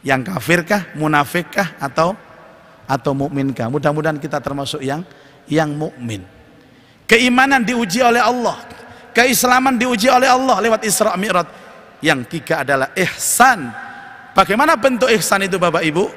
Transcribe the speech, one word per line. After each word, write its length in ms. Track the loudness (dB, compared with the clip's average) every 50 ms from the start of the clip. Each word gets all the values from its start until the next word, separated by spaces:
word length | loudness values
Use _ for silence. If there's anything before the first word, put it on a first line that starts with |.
Yang 180 | 0 0 0 0 0 -4
kafirkah, 640 | -6 -6 0 0 0 0 2 0 -2 -2 -2 -6 -8
munafikkah, 800 | -4 -2 2 2 2 0 0 -2 -4 -4 -4 -4 -4 -4 -4 -6
atau, 400 | -8 -10 -6 -2 0 0 0 -2 -6 -14 -20 -20 -20 -20 -20 -20 -20 -20 -20 -20 -20 -6 -4
atau 240 | -4 -2 -2 -4
mukminkah? 560 | -2 -2 -4 -4 -2 -2 -2 -2 -4 -4 -6 -4
Mudah-mudahan 480 | -4 -2 -2 0 -2 0 -2 -4 -4
kita 240 | -4 -8 -8 -8 -8
termasuk 400 | -8 -8 -8 -8 -8 -8 -8 -6
yang, 240 | -6 -6 -6 -6 -8 -12 -18 -20 -20 -20 -20 -20 -8
yang 320 | -2 0 0 0 0 -4
mukmin. 480 | -6 -6 -8 -8 -10 -10 -10 -10 -10 -12 -16 -20 -20 -20 -20 -20 -20 -20 -20 -20 -20 -20 _ _ _ _
Keimanan 640 | 2 2 4 4 4 4 4 4 4 2 2 0 0
diuji 320 | 0 -2 -2 -2 0 2
oleh 240 | 2 4 4 4 2
Allah, 320 | 2 0 0 -2 -4 -4 -6 -14 -18 -20 -20 -20 -20 -20 -20 -20 -4
keislaman 640 | 0 2 2 2 2 2 2 4 4 4 2 2 0
diuji 320 | 0 0 0 0 2 4 2
oleh 180 | 4 4 4
Allah 300 | 4 4 2 4 2 2
lewat 320 | 2 2 0 0 0 0 -2
Isra 240 | 0 0 0 0 0 -2
Mi'raj. 400 | -4 0 0 -2 -2 -2 -10 -20 -20 -20 -20 -20 -20 -20 -16 -2
Yang 180 | 0 0 0 0 -2 -6 -8
tiga 320 | -10 -4 -4 -4 -2 0
adalah 240 | 0 0 0 0 -2 -2 -2
ihsan. 720 | -2 -2 -4 -6 -4 -4 4 4 6 6 6 2 -4 -10 -12 -14 -16 -16 -18 -18 -20 -20 -20 -20 -20 -2 0
Bagaimana 400 | 0 2 2 2 2 4 2 2
bentuk 320 | 2 2 0 2 2 2
ihsan 400 | 2 2 0 2 0 0 0 0
itu, 80 | -2 -2
Bapak 320 | 0 0 0 0 0 0
Ibu? 240 | 0 0 0 -2 -2 -6